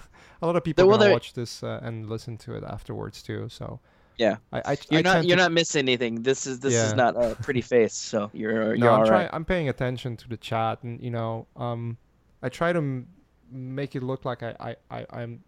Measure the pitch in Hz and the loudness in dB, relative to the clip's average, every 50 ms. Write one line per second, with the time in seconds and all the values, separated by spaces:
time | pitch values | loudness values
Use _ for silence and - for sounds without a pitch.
0 | - - _ - - - - - 170 165 175 175 - 165 147 - 185 196 214 214 | -8 -14 _ -20 -20 -20 -10 -4 -2 0 0 0 0 2 4 6 6 8 8 8
1 | 208 202 170 120 - - - 127 117 - - - 117 113 113 - - 117 113 110 | 8 6 6 4 2 -4 -10 -10 -8 -8 -8 -8 -8 -8 -8 -8 -8 -8 -8 -8
2 | 110 104 113 113 - 123 113 113 - 120 113 104 98 - - 107 - - 107 107 | -8 -8 -8 -8 -8 -10 -14 -12 -12 -12 -10 -10 -10 -10 -10 -10 -10 -10 -8 -8
3 | 104 107 - - - - 107 107 107 110 - - 117 - - - _ _ _ _ | -8 -10 -12 -12 -10 -10 -8 -8 -8 -10 -10 -12 -12 -12 -12 -14 _ _ _ _
4 | _ _ _ - 113 104 101 - - _ - 117 - - 143 - - - 156 165 | _ _ _ 0 2 2 2 0 -4 _ -8 -6 -4 -4 -4 -4 -2 2 2 4
5 | 170 185 190 170 156 175 175 185 180 170 165 170 165 - - 151 131 131 123 117 | 4 4 4 4 4 4 4 4 4 4 4 2 0 2 0 0 2 2 2 2
6 | 123 117 117 113 117 131 135 - - 139 131 123 127 135 120 117 113 110 110 131 | 0 -2 -2 0 0 0 0 0 -2 -6 -6 -4 0 2 2 2 2 2 4 4
7 | 123 110 - 120 120 113 110 - 110 - 135 120 - - 127 120 110 101 - - | 4 4 4 2 0 0 -2 -4 -4 -2 -2 -2 0 4 4 4 4 4 2 -4
8 | - - - 107 104 104 - - 107 110 110 110 110 110 110 117 120 120 110 107 | -6 -4 -2 -2 -2 -4 -6 -6 -4 -2 -2 0 0 0 2 4 6 6 6 6
9 | 113 110 110 180 175 - - 160 160 - 185 175 156 131 117 - 131 127 127 120 | 6 6 6 4 2 0 -4 -6 -4 -2 -2 0 0 -2 -2 -2 -4 -4 -4 -6
10 | - 127 113 - - 123 117 - - - 117 113 113 113 113 - - 120 117 - | -8 -8 -10 -10 -12 -12 -14 -12 -8 -4 -2 -2 -2 -2 -4 -6 -8 -12 -10 -8
11 | 120 123 117 117 113 113 113 113 117 - _ 131 123 120 120 117 117 117 117 - | -8 -6 -4 -4 -4 -4 -6 -8 -10 -14 _ -8 -8 -6 -6 -6 -6 -8 -10 -10
12 | _ _ _ _ _ _ _ _ 131 127 - - 170 170 175 170 147 139 131 127 | _ _ _ _ _ _ _ _ -10 -8 -4 -2 -2 0 0 0 -2 -2 -4 -6
13 | 123 - - _ _ _ _ _ _ - 127 131 127 131 131 139 143 135 - 135 | -10 -14 -20 _ _ _ _ _ _ -18 -14 -12 -12 -10 -8 -8 -8 -6 -6 -6
14 | 127 127 131 - - 131 120 - 120 113 - - - 117 - - _ - 120 117 | -6 -6 -6 -6 -6 -8 -8 -6 -8 -10 -10 -10 -12 -12 -12 -14 _ -14 -12 -12
15 | 113 - - 120 120 117 120 123 - | -12 -12 -10 -10 -10 -10 -12 -14 -18